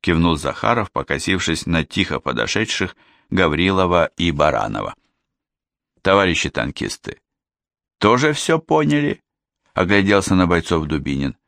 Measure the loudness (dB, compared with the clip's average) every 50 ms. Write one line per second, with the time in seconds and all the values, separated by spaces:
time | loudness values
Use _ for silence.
0 | 0 0 2 2 2 2 0 0 -2 -6 -6 -2 0 0 0 0 -2 -4 _ -8
1 | -4 -4 -4 -4 -2 -2 -2 -2 -2 -4 -4 -4 -2 -2 -2 -2 -2 _ -2 -2
2 | -2 -2 -2 -6 _ -4 -4 -2 -4 -2 -2 -4 -2 -2 -4 -4 -4 -6 -8 _
3 | _ _ _ _ _ _ 0 2 2 2 2 2 2 2 2 2 2 2 2 2
4 | 2 0 _ _ -2 -2 0 2 2 2 2 0 -4 -4 -6 -8 -8 -10 -12 _
5 | _ _ _ _ _ _ _ _ _ _ _ _ _ _ _ _ _ _ _ _
6 | _ 2 2 4 4 2 0 -2 -4 -4 _ -4 -6 -6 -6 -8 -8 -8 -10 -12
7 | _ -16 -16 _ _ _ _ _ _ _ _ _ _ _ _ _ _ _ _ _
8 | 2 2 4 4 2 0 0 -2 -2 0 -2 -2 0 0 0 2 2 2 0 0
9 | 0 -2 -4 -6 _ _ _ _ _ _ _ _ _ _ _ -2 0 2 4 2
10 | 4 4 2 2 4 2 2 2 4 4 2 0 0 0 -2 -2 0 -2 -4 -4
11 | -4 -4 -4 -4 -4 -6 -6 _ _